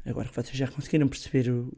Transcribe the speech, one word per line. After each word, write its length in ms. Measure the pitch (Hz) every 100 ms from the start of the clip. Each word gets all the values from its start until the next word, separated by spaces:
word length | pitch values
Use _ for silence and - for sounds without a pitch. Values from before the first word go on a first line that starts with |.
| 127
Agora 220 | 117 113
que 80 | -
vocês 220 | - 131
já 100 | 131
conseguiram 400 | 147 - 160 139
perceber 440 | - - 135 123
o, 200 | 123 127